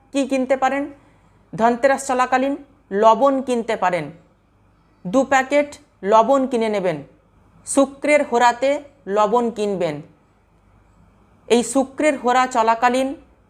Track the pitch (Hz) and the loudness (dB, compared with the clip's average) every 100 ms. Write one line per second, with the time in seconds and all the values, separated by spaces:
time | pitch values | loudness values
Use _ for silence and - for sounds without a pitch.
0 | _ 269 269 269 254 262 262 269 294 - | _ -4 -2 -2 -2 0 0 -2 -8 -12
1 | _ _ _ _ _ 160 233 240 277 269 | _ _ _ _ _ 0 0 2 0 0
2 | 269 254 247 262 269 285 - _ - 196 | -2 -2 0 0 0 -4 -12 _ -6 2
3 | 220 220 277 269 262 240 226 208 185 180 | 4 4 2 0 -2 -4 -2 -2 -2 -2
4 | 147 - _ _ _ _ _ _ _ _ | -6 -14 _ _ _ _ _ _ _ _
5 | 175 254 262 269 262 285 285 - _ - | -4 -2 0 0 0 -2 -2 -8 _ -10
6 | 190 220 226 269 262 240 220 208 170 151 | 2 2 4 2 0 -2 -2 -2 -2 -4
7 | 143 _ _ _ _ _ - 277 269 - | -10 _ _ _ _ _ -4 0 0 -2
8 | 285 294 - 240 240 240 269 294 - _ | 0 2 2 2 2 2 -2 -2 -6 _
9 | 190 202 208 240 233 220 208 185 170 147 | -4 0 2 0 -2 -4 -6 -4 -4 -6
10 | - _ _ _ _ _ _ _ _ _ | -14 _ _ _ _ _ _ _ _ _
11 | _ _ _ _ - 240 233 269 262 - | _ _ _ _ 0 0 2 -2 -2 -2
12 | 302 254 233 254 254 247 220 226 247 254 | -2 0 2 2 2 0 0 2 2 0
13 | 269 320 _ _ | -2 -6 _ _